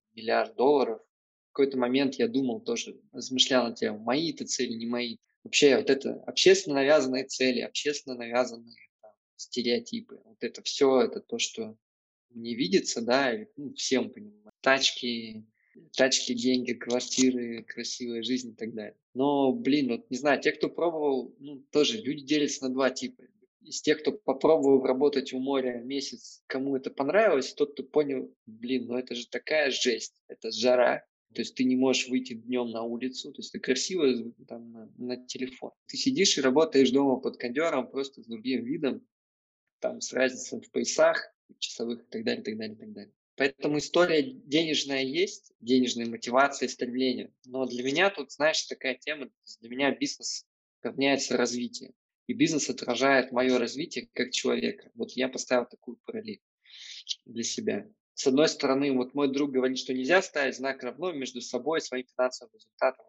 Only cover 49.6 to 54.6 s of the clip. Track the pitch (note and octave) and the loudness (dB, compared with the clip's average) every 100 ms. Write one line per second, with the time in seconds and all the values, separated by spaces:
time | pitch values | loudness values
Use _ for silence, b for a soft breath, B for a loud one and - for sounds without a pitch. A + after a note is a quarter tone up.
49.6 | A2+ B2 C#3 C#3 C#3+ - - - - _ | -12 -2 0 0 -4 -6 -10 -10 -12 _
50.6 | _ _ A#2 A2 C#3 C#3 - B2 B2 A#2+ | _ _ -8 0 2 2 0 0 0 -2
51.6 | A#2+ - - _ _ _ - A2+ D#3 D#3+ | -6 -10 -16 _ _ _ -6 0 2 2
52.6 | - B2 - A#2 C3+ C3+ B2 B2 B2+ B2+ | -2 -4 -4 0 4 4 2 2 2 2
53.6 | A#2 B2+ E3 - - - B2 - B2+ A#2+ | 0 -4 -8 -8 -8 -6 -4 -2 0 0